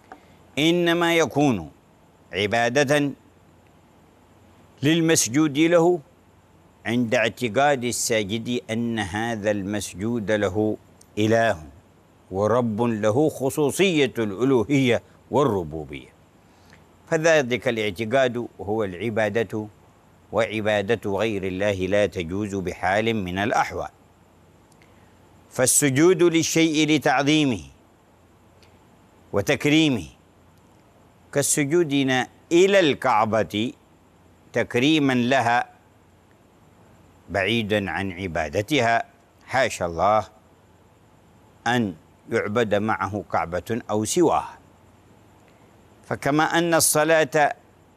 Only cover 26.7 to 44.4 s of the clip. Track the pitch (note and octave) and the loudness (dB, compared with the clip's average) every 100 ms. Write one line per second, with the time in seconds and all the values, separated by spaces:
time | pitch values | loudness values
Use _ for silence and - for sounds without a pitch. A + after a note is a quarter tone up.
26.7 | D3+ D3+ D#3 D3+ C3 C#3+ D#3 C#3+ G2 - | 2 2 2 2 2 2 2 2 -2 -8
27.7 | - _ _ _ _ _ _ _ _ - | -20 _ _ _ _ _ _ _ _ -20
28.7 | _ _ _ _ _ _ G2+ G2 C3+ C#3+ | _ _ _ _ _ _ -4 -2 0 2
29.7 | D#3 D#3 A2+ C#2+ - _ _ _ _ _ | 4 2 0 -6 -18 _ _ _ _ _
30.7 | _ _ _ _ _ - C#3+ C#3 - C#3 | _ _ _ _ _ -8 -4 -2 0 0
31.7 | F3 D#3+ C#3 C3 B2+ - _ - E3+ G3 | 0 0 0 0 0 -2 _ 0 4 6
32.7 | G3 D#3+ A2+ C3 G#2+ A2 G#2+ F2+ G#2 A#2+ | 4 4 2 0 2 2 0 -2 -2 -4
33.7 | - _ _ _ _ _ _ _ A#2+ A2+ | -8 _ _ _ _ _ _ _ -4 -2
34.7 | A#2+ C#3 D#3 C#3 B2+ A#2+ C3+ A2+ A#2+ - | 0 2 4 2 2 2 2 2 0 -2
35.7 | - _ _ _ _ _ _ _ _ _ | -12 _ _ _ _ _ _ _ _ _
36.7 | _ - - _ _ - F#2 G2 A#2 G#2 | _ -20 -20 _ _ -6 -2 0 0 0
37.7 | G#2+ F#2+ E2 G2 F2 F#2+ E2 D#2 F2 G#2+ | 0 0 -4 -6 -6 -6 -4 -4 -4 -2
38.7 | D3 A#2 A#2 - _ _ _ - C3 A#2 | 0 2 0 -2 _ _ _ -6 -2 -2
39.7 | - F2 E2 F#2+ G#2+ - - _ _ _ | -2 -6 0 2 2 0 -12 _ _ _
40.7 | _ _ _ _ _ _ _ _ _ A#2 | _ _ _ _ _ _ _ _ _ -2
41.7 | B2 G#2 D#2+ _ _ - A2+ F#2+ A2 A2 | 0 -2 -6 _ _ -4 -4 -2 -2 0
42.7 | G2+ A2 G#2 F#2+ G2+ F2 F2+ E2 F2 - | 0 0 -2 -4 -6 -4 -4 -2 -6 -6
43.7 | A2+ - G#2+ A2 F#3 D3 D#2 | -8 -4 -4 -2 2 2 2